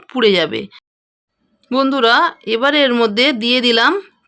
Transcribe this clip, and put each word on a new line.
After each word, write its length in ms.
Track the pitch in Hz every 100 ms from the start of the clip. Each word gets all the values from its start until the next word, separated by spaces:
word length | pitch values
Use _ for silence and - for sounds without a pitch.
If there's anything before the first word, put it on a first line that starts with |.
| -
পুড়ে 220 | 247 220
যাবে। 280 | 180 156 - - - _ _ _ _ _ _ _ _ -
বন্ধুরা, 440 | 254 269 269 226 262 330 - 202
এবারে 320 | 226 277 294
এর 120 | 269
মধ্যে 320 | 240 226 208 277
দিয়ে 280 | 233 233 254
দিলাম 320 | 240 226 254 392 - _